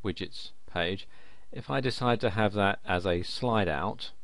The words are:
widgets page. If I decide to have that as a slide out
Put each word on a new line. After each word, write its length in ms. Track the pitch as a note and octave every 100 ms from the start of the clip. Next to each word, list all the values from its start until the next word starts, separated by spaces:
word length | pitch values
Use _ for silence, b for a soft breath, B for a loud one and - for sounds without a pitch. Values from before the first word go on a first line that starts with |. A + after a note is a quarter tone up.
widgets 460 | G2+ E2+ F2 - - - -
page. 380 | F2+ E2+ F#2+ - b b b b
If 160 | - A#2
I 100 | C#3
decide 400 | C3 - B2 A#2
to 120 | A#2+
have 220 | G2+ G#2+
that 260 | G#2 G2 - -
as 200 | F2+ F#2
a 180 | F2
slide 460 | F2 - B2 A2 F2+
out 420 | C#2+ F#2+ G#2+ - -